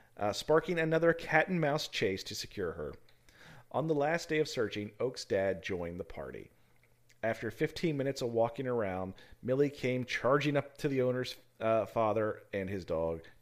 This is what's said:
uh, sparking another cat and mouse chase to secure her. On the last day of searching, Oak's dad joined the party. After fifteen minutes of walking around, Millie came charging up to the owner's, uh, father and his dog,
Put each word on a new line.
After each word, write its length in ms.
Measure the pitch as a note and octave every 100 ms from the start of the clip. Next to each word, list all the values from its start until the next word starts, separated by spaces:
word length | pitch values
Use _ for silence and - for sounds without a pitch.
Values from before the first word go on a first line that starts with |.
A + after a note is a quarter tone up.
| - -
uh, 140 | G#2
sparking 480 | G2 - D#3 D#3+ F3
another 320 | D#3+ D#3+ E3
cat 380 | E3 - D#3 D#3+
and 100 | F3+
mouse 300 | D3+ D3 -
chase 340 | - A2 F#2+
to 120 | - -
secure 360 | - - F2+
her. 220 | D2 C#2+ D2 - - _ - - - -
On 140 | - D#3
the 80 | D3
last 340 | C#3+ E3 -
day 100 | D#3
of 80 | D3+
searching, 440 | - G#2+ G#2+ G#2 -
Oak's 240 | A#2+ - -
dad 360 | G2+ G2 F#2
joined 380 | - F#2 E2+ F2
the 60 | -
party. 460 | - C2 B1 - _ _ _ _ _ _ _
After 300 | A2 A2+ A#2
fifteen 460 | - D#3 - E3+ C#3+
minutes 240 | C3+ C3
of 100 | B2
walking 360 | A#2 A2+ A#2 C3
around, 460 | A#2+ G2+ F#2 F#2 - - -
Millie 260 | G#2+ C3 C#3+
came 360 | C#3 C3 B2+ A#2+
charging 500 | - A#2+ C#3 C#3+ C#3+
up 220 | - -
to 100 | D3+
the 140 | C3+
owner's, 340 | B2+ B2+ B2+ - - -
uh, 260 | A2+ A2+ G2
father 580 | A#2 A2 G#2 G#2+ - -
and 160 | G2+ F#2+
his 160 | G2 E2+
dog, 360 | E2 E2 E2 - -